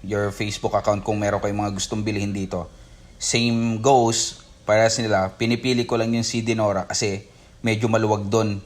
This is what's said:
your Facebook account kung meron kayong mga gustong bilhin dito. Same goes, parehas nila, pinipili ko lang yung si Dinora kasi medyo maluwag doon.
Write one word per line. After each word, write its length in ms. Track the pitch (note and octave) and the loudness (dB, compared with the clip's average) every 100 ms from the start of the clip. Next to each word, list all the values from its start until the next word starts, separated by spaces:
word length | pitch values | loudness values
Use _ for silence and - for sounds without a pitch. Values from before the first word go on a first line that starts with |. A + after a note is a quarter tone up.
your 300 | F#2+ G#2 G2+ | -4 -2 -2
Facebook 420 | G2 G#2 - A2 G#2 | -2 -6 -2 0 0
account 240 | G#2 G#2 | 2 0
kung 160 | F#2 G#2+ | 0 0
meron 240 | G2+ G2 | 0 0
kayong 240 | G#2 G2+ | -2 -2
mga 100 | G#2 F#2+ | -4 -4
gustong 240 | - A2 | -4 -4
bilhin 320 | G#2 G#2 G2+ G2 | -4 -2 -4 -4
dito. 320 | F#2+ F2+ F2 - - - - - | -4 -6 -8 -14 -20 -20 -20 -8
Same 640 | - A#2 A#2 A#2 A#2 A2 | -2 0 2 2 0 2
goes, 640 | A#2+ C3+ A#2 A#2 - - - - - | 4 6 4 0 -4 -8 -20 -14 0
parehas 320 | G#2+ A2 A#2+ | 4 4 2
nila, 320 | A2+ G2 F#2+ - | 0 0 0 -2
pinipili 480 | A2+ A#2 B2+ A#2+ A#2 | -2 0 0 0 0
ko 80 | A#2 | 0
lang 160 | A2+ | 0
yung 160 | A#2 A2+ | 0 -2
si 160 | A#2+ | -2
Dinora 400 | A2+ A2+ G#2 F#2+ | -2 0 2 0
kasi 400 | F2+ - G#2 G2 - - - - | -4 -4 -4 -4 -10 -20 -20 -6
medyo 240 | A#2 G#2+ A2+ | -2 0 2
maluwag 400 | A2 G#2 G#2 G2+ | 2 2 0 2
doon. 320 | A2+ A2 G2+ | 0 0 -4